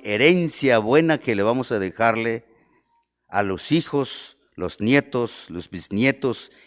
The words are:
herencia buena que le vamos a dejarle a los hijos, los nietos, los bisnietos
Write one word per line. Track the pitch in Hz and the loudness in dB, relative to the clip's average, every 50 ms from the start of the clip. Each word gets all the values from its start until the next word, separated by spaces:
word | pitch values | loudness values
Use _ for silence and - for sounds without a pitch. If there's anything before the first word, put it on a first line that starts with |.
| - | -6
herencia | 107 104 107 131 160 180 180 170 - - - 139 131 120 113 | -4 0 4 4 4 4 4 2 -2 -2 -2 2 4 4 4
buena | 104 110 131 156 165 160 156 - | 4 4 4 4 4 4 0 0
que | - 131 113 | 0 -2 0
le | 98 101 | 0 2
vamos | 110 120 131 123 - | 2 0 0 -2 -2
a | 120 104 | -2 -2
dejarle | 95 92 - - 113 117 110 113 113 117 113 117 - _ _ _ _ _ _ _ _ _ _ _ _ _ _ _ _ _ | -2 -4 -2 2 2 2 2 2 -2 -2 -4 -6 -8 _ _ _ _ _ _ _ _ _ _ _ _ _ _ _ _ _
a | - 98 101 | -2 -2 0
los | 98 95 87 - - | 0 -2 -4 -2 0
hijos, | 147 170 160 - - 143 135 - - - - - - _ _ _ _ | 0 0 0 0 -4 -4 -4 -4 -8 -12 -14 -16 -20 _ _ _ _
los | - 90 87 - - | -8 -8 -8 -6 -4
nietos, | 104 113 135 143 139 - - 123 120 110 - - - - | 0 2 4 2 2 2 -4 -4 -4 -4 -6 -12 -14 -12
los | 82 87 85 - | -12 -12 -12 -10
bisnietos | - 90 - - 98 101 120 135 131 - - 131 113 - - - - _ - | -12 -12 -10 -6 -2 0 0 0 0 0 -4 -4 -4 -4 -8 -14 -18 _ -20